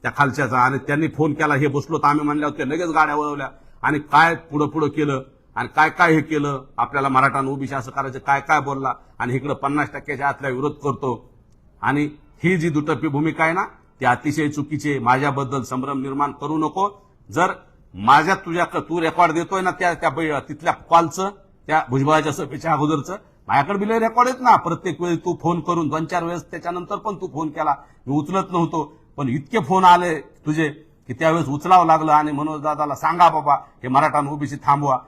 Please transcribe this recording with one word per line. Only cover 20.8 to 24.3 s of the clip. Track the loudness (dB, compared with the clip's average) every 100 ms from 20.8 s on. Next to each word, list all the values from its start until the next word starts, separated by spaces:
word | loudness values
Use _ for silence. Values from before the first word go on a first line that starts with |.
| 2 2 2 -2 -6 -6 _ _ -2
त्या | -2 0
भुजबळाच्या | 0 4 4 2
सभेच्या | -4 -8 -6 -2
अगोदरचं, | 0 2 0 -4 -12 _ _ 0
माझ्याकडे | 0 0 -2 0
बी |
लय | 0
रेकॉर्ड | 0 2
आहेत | 2